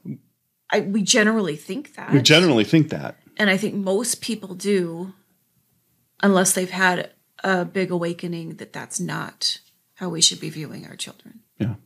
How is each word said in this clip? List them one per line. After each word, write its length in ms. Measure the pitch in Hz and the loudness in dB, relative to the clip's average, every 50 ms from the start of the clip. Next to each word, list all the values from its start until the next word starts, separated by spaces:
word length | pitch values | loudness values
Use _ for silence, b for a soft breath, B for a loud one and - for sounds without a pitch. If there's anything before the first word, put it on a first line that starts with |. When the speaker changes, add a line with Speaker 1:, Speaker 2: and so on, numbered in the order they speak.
| - - - - _ _ _ _ _ _ _ _ _ - | -14 -14 -14 -14 _ _ _ _ _ _ _ _ _ -4
Speaker 1:
I, 100 | - 214 | -2 -2
we 200 | 175 196 196 220 | -2 0 -2 0
generally 540 | 185 - - 240 208 214 226 226 196 160 147 | 0 2 4 4 4 4 2 0 0 -2 -4
think 400 | 151 - - 190 262 - - _ | -8 -10 -12 -12 -12 -12 -14 _
that. 160 | - - - - | -16 -2 2 4
Speaker 2:
We 80 | 139 | 4
generally 420 | 117 151 151 165 185 170 131 113 104 | 6 8 8 8 8 6 6 4 4
think 260 | - - 160 147 - | 4 4 4 4 2
that. 280 | 92 76 69 - - _ _ _ _ | -2 -6 -8 -10 -12 _ _ _ _
Speaker 1:
And 120 | - 214 196 | -2 0 2
I 80 | 185 | 2
think 160 | 190 208 - - | 0 0 -4 -4
most 480 | 202 196 190 190 208 247 233 - - | -4 -2 -2 -2 0 -2 -2 -6 -6
people 320 | - - 220 214 196 185 180 | -6 -8 -8 -8 -8 -12 -12
do, 600 | 185 190 202 202 190 175 165 165 165 185 190 190 _ _ _ _ _ _ _ _ _ _ _ _ _ _ _ _ _ _ _ _ - | -6 -2 0 0 0 0 -2 -6 -10 -12 -12 -14 _ _ _ _ _ _ _ _ _ _ _ _ _ _ _ _ _ _ _ _ 0
unless 320 | - 202 196 180 190 185 - | 4 4 6 6 4 2 0
they've 160 | 190 185 180 | 0 -2 -4
had 420 | 185 185 190 185 180 165 - - _ _ _ _ _ - - | -2 2 2 2 2 0 -4 -8 _ _ _ _ _ -6 -2
a 220 | 196 190 180 175 | 0 0 0 -2
big 240 | 170 - 196 185 180 | -2 -2 -2 -2 0
awakening 680 | 185 175 170 170 175 175 - 175 170 170 165 160 156 | -2 -2 -2 -4 -4 -6 -8 -8 -8 -8 -10 -12 -14
that 140 | - - - | -14 -16 -14
that's 280 | - - - - - - | -14 -14 -10 -8 -8 -6
not 600 | 180 160 151 160 - - - - - - - - _ _ _ _ _ _ _ | -6 -6 -6 -6 -8 -10 -8 -6 -4 -4 -4 -6 _ _ _ _ _ _ _
how 140 | - 185 180 | -10 -8 -6
we 120 | 165 160 | 0 2
should 180 | 165 - 180 - | 2 2 2 0
be 100 | 156 156 | -8 -10
viewing 340 | 156 156 151 - - - - | -10 -10 -12 -12 -12 -14 -16
our 100 | - - | -16 -14
children. 440 | - - - - _ - - - - _ _ _ | -14 -14 -14 -16 _ -20 -20 -20 -20 _ _ _
Speaker 2:
Yeah. 180 | - 107 107 101 - _ | -4 -4 -4 -4 -6 _